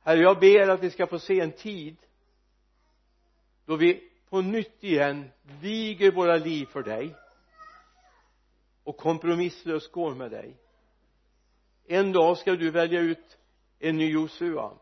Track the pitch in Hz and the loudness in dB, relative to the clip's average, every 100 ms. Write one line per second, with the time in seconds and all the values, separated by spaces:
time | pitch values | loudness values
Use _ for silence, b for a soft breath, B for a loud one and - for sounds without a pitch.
0 | - 160 175 190 190 202 196 185 185 - | 2 6 6 8 8 8 6 2 -2 -4
1 | 175 170 - 190 160 151 214 196 151 160 | -6 -6 -2 -2 -2 -6 -14 -12 -14 -18
2 | _ _ _ _ _ _ _ _ _ _ | _ _ _ _ _ _ _ _ _ _
3 | _ _ _ _ _ _ - 156 170 185 | _ _ _ _ _ _ -8 2 2 2
4 | - _ _ 190 185 220 208 _ 202 151 | -6 _ _ -4 -2 -4 -6 _ -2 0
5 | 143 143 139 _ 143 143 175 220 220 190 | 0 -4 -14 _ -20 -14 -10 -8 -8 2
6 | 196 180 175 165 156 156 135 143 107 110 | 2 4 2 2 0 -6 -8 -10 -8 -8
7 | 143 151 _ _ _ 659 640 679 679 719 | -10 -14 _ _ _ _ -20 -20 _ _
8 | 719 _ _ _ _ _ _ _ - 147 | _ _ _ _ _ _ _ _ -16 -6
9 | 160 165 165 170 175 - 165 156 - 180 | -4 -2 -2 -2 -2 -6 -8 -8 -8 -8
10 | 165 131 123 107 110 131 _ _ _ _ | -8 -8 -12 -14 -16 -20 _ _ _ _
11 | _ _ _ _ _ _ _ _ _ 175 | _ _ _ _ _ _ _ _ _ -2
12 | 196 185 165 175 - 180 165 160 165 175 | 0 2 2 2 -2 -2 -2 0 0 0
13 | 170 165 _ _ _ _ _ _ 156 160 | -2 -4 _ _ _ _ _ _ -6 -2
14 | 160 156 156 - 175 156 107 101 | 0 -2 -4 -6 -8 -6 -8 -12